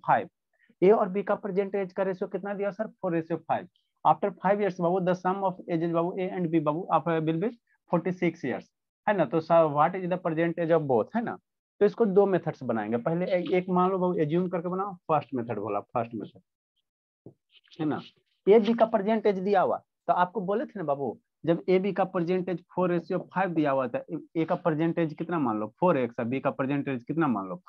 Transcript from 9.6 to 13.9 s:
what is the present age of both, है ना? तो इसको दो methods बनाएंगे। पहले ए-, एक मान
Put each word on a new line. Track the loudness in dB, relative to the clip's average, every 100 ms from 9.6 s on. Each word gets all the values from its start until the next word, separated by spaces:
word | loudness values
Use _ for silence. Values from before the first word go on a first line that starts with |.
| 4
what | 4 2 0
is | -4
the | -4
present | -2 0 0 0
age | 2 2
of | 4
both, | 2 2 -2
है |
ना? | -4 -8 _ _ _ 0
तो | 0
इसको | 2 2
दो | 4 4
methods | 2 0 -4
बनाएंगे। | -4 -2 -2 -2
पहले | -2 -2 0
ए-, | -2 0
एक | 0 2
मान | 2 2